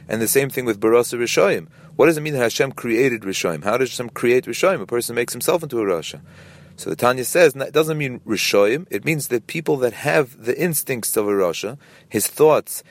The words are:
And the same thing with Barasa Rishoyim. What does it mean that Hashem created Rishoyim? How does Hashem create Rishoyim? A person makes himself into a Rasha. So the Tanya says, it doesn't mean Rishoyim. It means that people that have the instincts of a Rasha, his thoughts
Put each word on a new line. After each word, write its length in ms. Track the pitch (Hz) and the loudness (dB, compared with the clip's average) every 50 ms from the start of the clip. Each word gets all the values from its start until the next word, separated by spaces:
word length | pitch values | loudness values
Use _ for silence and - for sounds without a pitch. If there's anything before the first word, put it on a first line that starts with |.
| - - | -10 -6
And 120 | 107 113 | -4 -2
the 80 | 113 107 | -2 0
same 220 | - 139 139 135 | 2 2 0 0
thing 140 | - 135 123 | -2 -4 -2
with 160 | 117 107 101 | -2 -2 0
Barasa 380 | 107 113 117 120 120 - - 120 | 2 4 4 4 4 2 -2 -4
Rishoyim. 500 | 120 110 - 160 180 202 156 98 82 - - - - - - | -4 0 2 2 4 4 2 0 -4 -10 -18 -20 -20 -6 0
What 100 | - 127 | 4 4
does 120 | 165 165 151 | 4 4 2
it 40 | |
mean 120 | 151 156 147 | -2 -4 -2
that 80 | 131 | 0
Hashem 300 | 120 113 - - 143 131 | 0 0 0 0 -2 -2
created 500 | - - - 120 113 110 139 135 120 110 | -4 -6 -4 -2 2 2 2 2 0 -2
Rishoyim? 420 | 107 98 92 - - 90 82 78 73 | -4 -6 -4 -4 -2 -4 -4 -4 -2
How 140 | 101 110 127 | -2 0 0
does 120 | 131 123 | -2 -2
Hashem 200 | - - 123 117 | -4 -8 -10 -10
create 340 | - - - 120 120 127 - | -6 -2 2 2 2 2 0
Rishoyim? 360 | - 117 - - 185 190 139 | -2 -2 0 0 0 0 0
A 60 | 95 | -4
person 280 | - 120 120 - - 117 | -4 -4 -4 -4 -2 -4
makes 180 | 120 120 - | -4 -4 -4
himself 300 | - 123 - - 175 175 | -6 -4 -2 0 -2 -2
into 180 | 160 143 123 117 | -2 -4 -4 -2
a 40 | 107 | 0
Rasha. 360 | 98 90 82 78 - - 73 - - - - - - - - - - - | 0 0 -2 -4 -8 -12 -16 -18 -20 -20 -20 -20 -20 -20 -20 -20 -20 -18
So 140 | - - - | -12 -10 -8
the 60 | - | -2
Tanya 280 | - 117 120 127 131 123 | 0 2 2 2 2 -2
says, 300 | - - 170 175 151 - | 0 4 6 6 6 4
it 180 | 139 135 - | 2 -6 -2
doesn't 260 | - 147 160 156 160 151 | 0 0 2 2 0 -4
mean 220 | 147 131 123 113 | -4 -6 -6 -8
Rishoyim. 640 | - 110 107 90 - - - 101 101 104 123 151 185 - | -6 -4 -2 -2 0 2 4 4 4 4 2 0 -4 -6
It 140 | - 101 - | -8 -4 -2
means 240 | 143 165 147 143 - | -2 -2 -2 -2 -2
that 180 | 127 117 - | -4 -4 -4
people 300 | - - 160 156 - 151 135 | -6 -8 -6 -2 -2 0 0
that 140 | 127 120 | 0 -2
have 520 | 110 - - 143 160 160 143 123 - - 113 | -4 -4 -2 0 2 2 0 0 -4 -6 -4
the 160 | 117 123 - | -4 -2 -2
instincts 560 | 165 180 156 - - - 135 117 98 - - | -2 -2 -2 -4 -4 -4 -6 -6 -4 -4 -2
of 120 | 117 104 104 | 0 0 2
a 20 | |
Rasha, 480 | 101 98 92 87 80 - - 101 135 143 - - - - _ _ | 2 2 2 0 -2 -4 -6 -8 -8 -12 -16 -20 -20 -20 _ _
his 180 | - 107 - | -4 -4 -4
thoughts 560 | - - - 147 156 147 113 - - - - - _ | -2 2 4 6 6 6 4 2 -2 -10 -14 -14 _